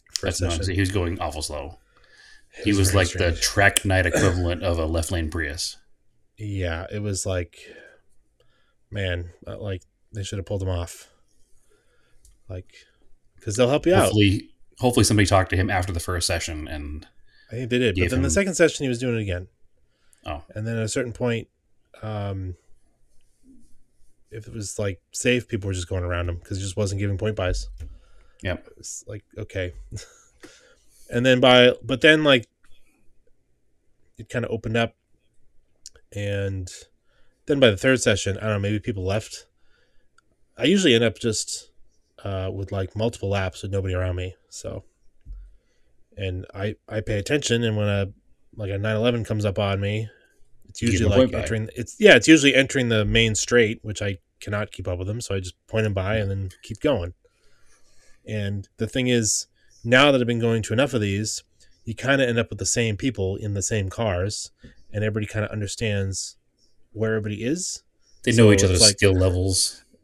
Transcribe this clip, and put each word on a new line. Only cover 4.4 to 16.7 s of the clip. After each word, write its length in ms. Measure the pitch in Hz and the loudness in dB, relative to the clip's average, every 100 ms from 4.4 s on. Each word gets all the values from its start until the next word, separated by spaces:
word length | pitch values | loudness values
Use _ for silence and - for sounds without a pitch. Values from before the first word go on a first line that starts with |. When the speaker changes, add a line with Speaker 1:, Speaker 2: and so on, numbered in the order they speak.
| 87 82 | -2 -2
Speaker 2:
of 160 | 85 85 | -2 -2
a 80 | 80 | -2
left 240 | 80 78 | -2 -4
lane 200 | 87 78 | -4 -4
Prius. 480 | 80 73 76 - - _ _ _ _ _ - | -6 -6 -6 -10 -10 _ _ _ _ _ -14
Speaker 1:
Yeah, 520 | 104 98 87 82 92 | -8 -4 -4 -4 -8
it 80 | 107 | -8
was 280 | 104 95 98 | -6 -4 -4
like, 320 | 92 87 - - - - _ _ - _ _ _ _ _ _ - | -4 -6 -14 -20 -20 -20 _ _ -20 _ _ _ _ _ _ -12
man, 400 | 110 95 87 87 - - | -6 -4 -4 -8 -14 -16
uh, 140 | 101 | -12
like, 240 | 104 92 _ _ _ | -10 -10 _ _ _
they 120 | 104 | -12
should 160 | 95 104 | -8 -8
have 80 | - | -6
pulled 160 | 104 | -4
him 60 | 92 | -2
off. 400 | 87 85 - - _ _ _ - - _ _ _ _ _ _ - _ - | -4 -6 -12 -20 _ _ _ -20 -20 _ _ _ _ _ _ -20 _ -14
Like, 240 | 95 - - _ _ - - _ _ | -14 -14 -20 _ _ -20 -20 _ _
'cause 160 | - 104 | -6 2
they'll 140 | 123 | 2
help 160 | 147 165 | 4 4
you 80 | |
out. 120 | 190 101 | 4 4
Speaker 2:
Hopefully, 440 | 107 101 98 - - - - | 6 4 2 -6 -20 -20 -2
hopefully 240 | 127 120 | 0 4
somebody 240 | 101 107 95 | 4 4 4
talked 240 | 98 92 | 4 2
to 40 | 92 | 0
him 140 | 95 | 0
after 240 | 92 92 | -2 -2
the 60 | 82 | -6
first 260 | - 90 - | -6 -4 -2
session 420 | 85 - 76 | -4 -4 -10
and 400 | 76 | -10